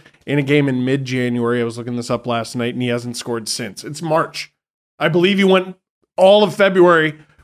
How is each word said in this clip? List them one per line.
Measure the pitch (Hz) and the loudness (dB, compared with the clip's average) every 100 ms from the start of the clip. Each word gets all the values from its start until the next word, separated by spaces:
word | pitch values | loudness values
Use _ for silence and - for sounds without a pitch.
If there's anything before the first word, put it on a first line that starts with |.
| - _ - | -12 _ -4
in | 143 | -2
a | |
game | 135 147 139 | 2 2 2
in | 127 | 0
mid-January. | 127 139 127 127 123 120 117 120 | -2 -2 -2 -4 -2 -2 -2 -2
I | |
was | 117 117 | -2 -6
looking | 117 120 | -8 -6
this | 117 | -4
up | 120 123 | -4 -4
last | 117 110 | -4 -4
night, | 127 120 | -6 -4
and | 123 | -4
he | 123 | -2
hasn't | 120 120 117 | -4 -6 -10
scored | - 117 107 | -8 -8 -6
since. | - 110 95 | -8 -10 -12
It's | - 151 | -14 -8
March. | 165 156 151 - - _ _ _ _ - | -2 -2 -2 -8 -16 _ _ _ _ -4
I | 151 | -2
believe | 170 185 196 | 2 2 2
he | |
went | 190 185 185 185 _ _ _ - | 2 2 0 -12 _ _ _ 2
all | 190 208 | 6 6
of | 208 | 4
February | 175 196 185 175 165 156 151 _ _ | 2 2 6 6 6 2 -4 _ _